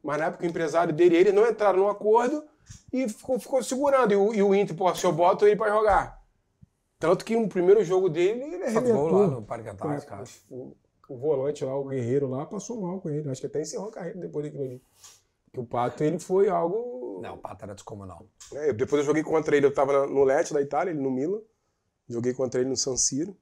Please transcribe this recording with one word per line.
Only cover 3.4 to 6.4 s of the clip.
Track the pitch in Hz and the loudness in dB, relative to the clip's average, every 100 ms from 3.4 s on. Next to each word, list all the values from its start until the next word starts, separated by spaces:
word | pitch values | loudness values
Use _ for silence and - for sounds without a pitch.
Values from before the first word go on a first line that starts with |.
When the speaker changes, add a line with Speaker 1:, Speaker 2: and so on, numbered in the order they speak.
| - 262 | -2 -4
Speaker 1:
segurando. | 220 247 285 269 233 | -2 0 2 4 4
E | 202 | 4
o, | 202 | 2
e | 226 | 4
o | 196 196 | 4 4
Inter, | 202 170 | 2 0
pô, | 190 165 | 0 2
se | 185 | 0
eu | |
boto | 160 175 196 208 | 4 2 6 4
ele | 208 | 4
pra | 214 | 2
jogar. | 214 214 180 131 - _ _ | 2 4 2 0 -12 _ _